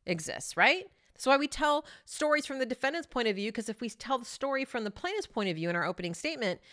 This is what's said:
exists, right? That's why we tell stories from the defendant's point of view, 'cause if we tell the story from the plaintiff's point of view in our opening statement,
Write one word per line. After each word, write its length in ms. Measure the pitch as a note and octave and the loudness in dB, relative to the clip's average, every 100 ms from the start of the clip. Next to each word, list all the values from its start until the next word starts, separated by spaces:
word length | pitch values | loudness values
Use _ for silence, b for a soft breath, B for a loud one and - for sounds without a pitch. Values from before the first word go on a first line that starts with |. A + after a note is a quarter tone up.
| - | -4
exists, 500 | E3+ D#3 - - - | -2 -2 -6 -2 4
right? 300 | A3 F4+ G4 _ _ - | 6 4 -2 _ _ -2
That's 80 | B3+ | 4
why 100 | C#4 | 4
we 120 | C#4+ | 4
tell 360 | - D4+ D4 - B | 0 2 2 0 B
stories 420 | B - D4+ D4+ - | B -2 2 2 0
from 140 | C4+ | -2
the 40 | |
defendant's 440 | A#3+ B3 C4+ E4 - | -2 0 -2 -2 -4
point 180 | B3+ A3+ | 0 0
of 80 | |
view, 160 | G3 G#3 | 0 -2
'cause 180 | A3+ A3 | -4 -6
if 120 | G#3 | -6
we 100 | A#3 | -6
tell 280 | - A#3 C4 | -6 -2 -2
the 60 | |
story 400 | A#3+ - C4+ C4+ | -2 -6 -2 -2
from 200 | C4+ A#3+ | -2 -4
the 60 | G#3+ | -4
plaintiff's 340 | - F4+ G#4 - | -6 -4 -4 -4
point 220 | A3+ G3 | -2 -2
of 80 | E3 | 0
view 120 | E3+ | -2
in 60 | |
our 100 | E3+ | 0
opening 300 | E3+ F3+ F3 | 0 -2 -6
statement, 460 | F3 D4+ D4 G3+ - B | -4 -4 -2 -2 -2 B